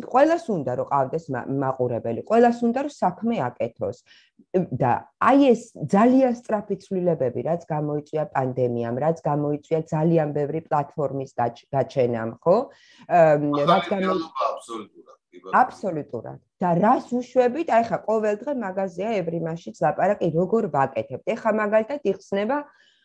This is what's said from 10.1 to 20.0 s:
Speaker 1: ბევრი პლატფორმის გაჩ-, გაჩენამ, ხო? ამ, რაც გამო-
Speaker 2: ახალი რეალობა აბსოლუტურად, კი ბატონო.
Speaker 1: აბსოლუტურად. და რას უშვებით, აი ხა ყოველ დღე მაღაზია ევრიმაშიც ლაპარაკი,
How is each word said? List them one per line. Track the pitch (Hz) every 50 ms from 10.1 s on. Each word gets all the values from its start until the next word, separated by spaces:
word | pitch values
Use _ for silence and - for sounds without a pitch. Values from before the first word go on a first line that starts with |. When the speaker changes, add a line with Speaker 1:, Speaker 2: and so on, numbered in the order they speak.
| 165 160 151 147
Speaker 1:
ბევრი | 143 147 147 139 151 160
პლატფორმის | 160 - 156 147 139 139 - 160 147 135 135 139 135 -
გაჩ-, | _ - 120 120 - - - _
გაჩენამ, | 139 135 123 123 - 143 120 120 117 113 113 117 117
ხო? | - - 165 190 233 277 - - _ _ _ _ - -
ამ, | - 165 175 160 156 151 151 147 147
რაც | 143 143 143 165
გამო- | 175
Speaker 2:
ახალი | 190 - - 202 190
რეალობა | 190 190 185 180 - - - - -
აბსოლუტურად, | - - - - - 117 110 101 - _ 85 - - - _
კი | _ _ - 90
ბატონო. | - 92 -
Speaker 1:
აბსოლუტურად. | 214 254 254 - - - 190 165 151 139 - - 113 - 131 139 - _ _ _
და | _ 196 175
რას | 170 170 202 220 262 - - -
უშვებით, | 240 247 247 - - 254 247 240 240 320 330 -
აი | 240 233 233
ხა | - 175 -
ყოველ | - - 220 220 214 214 208
დღე | 208 240 294 285
მაღაზია | 254 214 185 185 196 196 190 165 175 196 226
ევრიმაშიც | 226 190 170 170 170 170 165 160 165 170 - 226 - -
ლაპარაკი, | 170 151 - -